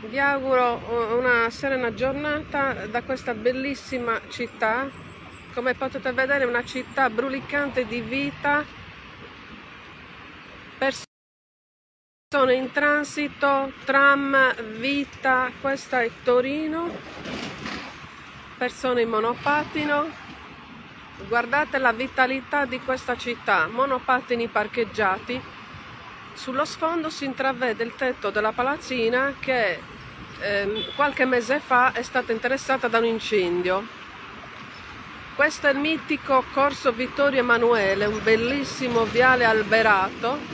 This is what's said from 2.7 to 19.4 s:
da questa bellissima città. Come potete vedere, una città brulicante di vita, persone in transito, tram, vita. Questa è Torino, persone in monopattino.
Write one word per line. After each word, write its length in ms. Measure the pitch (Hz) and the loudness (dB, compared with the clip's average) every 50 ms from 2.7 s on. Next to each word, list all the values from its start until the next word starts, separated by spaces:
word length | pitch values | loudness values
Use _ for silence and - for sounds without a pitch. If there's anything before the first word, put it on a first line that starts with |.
| 240 185 190 | -2 -4 -6
da 160 | 214 214 240 | -4 -4 -6
questa 320 | 233 - 262 254 - 262 233 | -4 -4 -6 -6 -4 -6 -6
bellissima 840 | 214 220 240 254 262 262 285 277 - - - 269 247 240 233 226 - - - | 0 0 0 0 0 -2 -4 -6 -6 -8 -8 -6 -4 -2 -2 -2 -2 -4 -8
città. 600 | - - 240 220 - - 233 220 220 247 269 277 - - - - - - - - - - - - - | -8 -8 -8 -8 -4 -2 0 0 0 0 -4 -6 -10 -14 -18 -18 -18 -18 -18 -20 -20 -20 -20 -10 -8
Come 200 | 247 240 254 247 | -2 -2 -2 -2
potete 380 | - 269 262 - 269 190 262 | -2 -4 -6 -6 -4 -6 -2
vedere, 340 | 247 240 262 262 285 285 269 | 0 0 2 2 2 2 2
una 180 | 240 240 240 240 | 2 0 0 -2
città 440 | - - 254 247 - - 269 269 247 | -2 -6 -8 -8 -4 0 2 2 2
brulicante 800 | 220 220 254 269 262 269 254 - 285 294 285 277 - 254 254 | 2 0 -2 -2 -4 -6 -6 -4 -2 -2 -2 0 0 -2 -2
di 140 | 208 233 240 | -2 -4 -6
vita, 600 | 226 220 247 277 285 285 - - - 285 285 294 294 - - - - - - - - - - - - - - - - - - - - - - - - - - - - - - - - - - - - - - - - - - | -4 -4 -4 -2 -2 -4 -6 -2 0 0 2 2 0 -4 -12 -18 -18 -18 -18 -18 -20 -20 -18 -18 -18 -18 -18 -20 -18 -18 -18 -18 -18 -20 -20 -20 -20 -20 -20 -20 -20 -20 -20 -20 -20 -18 -20 -20 -20 -20 -20 -20 -20 -20 -6
persone 1800 | - 262 269 262 - - _ _ _ _ _ _ _ _ _ _ _ _ _ _ _ _ _ _ _ _ _ _ _ _ _ - 285 262 262 247 | -2 0 0 0 -2 -12 _ _ _ _ _ _ _ _ _ _ _ _ _ _ _ _ _ _ _ _ _ _ _ _ _ 2 4 6 6 4
in 180 | 262 262 247 | 2 2 -2
transito, 1000 | - 285 285 294 294 294 294 - - 302 294 277 - - - 277 277 269 269 269 262 - - | 0 2 2 4 4 2 0 -2 -4 -4 -4 -4 -2 0 2 4 4 2 0 -2 -8 -8 -4
tram, 680 | - 269 277 277 277 277 277 277 277 277 269 262 254 240 - 226 220 214 | 2 4 6 8 8 6 6 2 2 4 6 6 4 4 -2 -6 -10 -8
vita. 720 | 220 233 269 285 285 277 - - - - 269 262 254 254 247 240 - | -4 -2 0 0 0 -2 -4 -8 -4 0 2 2 2 2 -2 -6 -6
Questa 400 | - 269 277 269 - - - 254 | -4 -4 -4 -4 -4 -2 0 0
è 100 | 233 233 - - - | 0 0 -4 -2 2
Torino, 680 | 254 240 247 254 269 285 302 311 311 311 330 339 349 330 - - - - - - - - - - - - - - - - - - - - - - - - - - - - - - - - | 4 4 4 4 2 -2 -2 -2 -2 -4 -4 -4 -6 -8 -10 -12 -14 -14 -12 -10 -10 -8 -8 -10 -10 -12 -10 -10 -10 -10 -10 -12 -14 -14 -16 -18 -18 -18 -18 -20 -18 -18 -18 -18 -18 -8
persone 440 | - 254 247 - - - 254 247 240 | -4 -4 -4 -4 -2 -2 0 2 2
in 80 | 226 226 | 2 2
monopattino. 1120 | 233 220 214 233 240 - | 2 2 2 0 -2 0